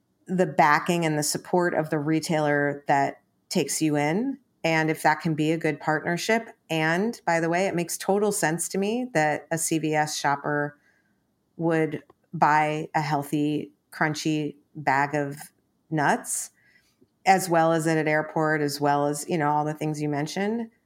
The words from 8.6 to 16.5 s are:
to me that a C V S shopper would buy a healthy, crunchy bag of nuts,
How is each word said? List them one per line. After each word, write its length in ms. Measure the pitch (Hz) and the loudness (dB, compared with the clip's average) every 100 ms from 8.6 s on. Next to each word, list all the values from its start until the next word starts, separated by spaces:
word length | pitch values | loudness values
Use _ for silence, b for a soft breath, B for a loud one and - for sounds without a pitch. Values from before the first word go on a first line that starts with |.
| - | -4
to 80 | 190 | -4
me 320 | 196 240 254 | -2 -2 -2
that 340 | 160 151 147 - | 0 0 0 -4
a 60 | 165 | -4
C 200 | - 160 | -2 -2
V 160 | 156 | 0
S 220 | 151 151 - | 0 0 -2
shopper 600 | 143 143 151 147 147 b b b b b _ _ _ - | -2 -2 -2 -2 -2 b b b b b _ _ _ -4
would 460 | 165 160 156 147 - _ _ | 0 2 0 -4 -12 _ _
buy 560 | 165 156 151 151 156 156 | 0 4 4 2 -2 -4
a 60 | 160 | -2
healthy, 720 | 151 151 143 151 147 147 - _ _ | 0 -2 -2 -2 0 -2 -6 _ _
crunchy 640 | - 160 151 160 151 147 - _ | -4 -2 -2 -2 -2 -4 -8 _
bag 400 | 156 143 135 143 | -6 0 2 2
of 220 | 147 143 143 - _ _ _ - | 0 -2 -6 -16 _ _ _ -6
nuts, 600 | 156 147 233 - - - | 0 2 0 -2 -8 -8